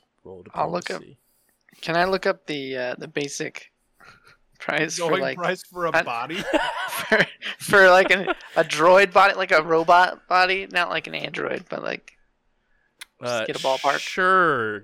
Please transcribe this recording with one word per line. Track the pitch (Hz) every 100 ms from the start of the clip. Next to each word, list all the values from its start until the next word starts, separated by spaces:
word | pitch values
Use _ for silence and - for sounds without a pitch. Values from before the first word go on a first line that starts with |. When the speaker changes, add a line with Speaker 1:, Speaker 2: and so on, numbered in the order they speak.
| _ _
Speaker 1:
Roll | 90 92 98
Speaker 2:
I'll | - 151
look | 175 -
up | 185
Speaker 1:
diplomacy. | - 139 _ _ _ _ _ _
Speaker 2:
Can | - 165
I | 185
look | 190
up | 196 185 -
the, | 147 135 131
uh, | 123 -
the | -
basic | 156 143 - 156 - - _ _ _ - - _ _ _ _
price | - 151 156 160
for, | 170
Speaker 3:
Going | 185
Speaker 2:
like, | 135 131
Speaker 3:
price | 170 185
for | - 180
a | 170
Speaker 2:
I | 160
Speaker 3:
body? | 160 117 131 180
Speaker 2:
<laughs> | 262 294 - - -
for, | - - 214 - - - -
for, | - 202 185
like, | 180 185
an, | 185 - - - -
a |
droid | 160 147 160 185 196
body, | 190 196
like | 185 185
a | 170
robot | 160 165 165 175 180 - -
body, | 180 185 190 190
not | 180 175
like | 165 165
an |
android, | 156 156 156 147 131 -
but, | -
like, | - - - _ _ _ _ _ _ _ _ _ - _
just | 123 120
Speaker 1:
Uh, |
Speaker 2:
get | 110 139
a |
ballpark. | 135 131 143 147
Speaker 1:
sure. | - - 185 190 170 135 110 107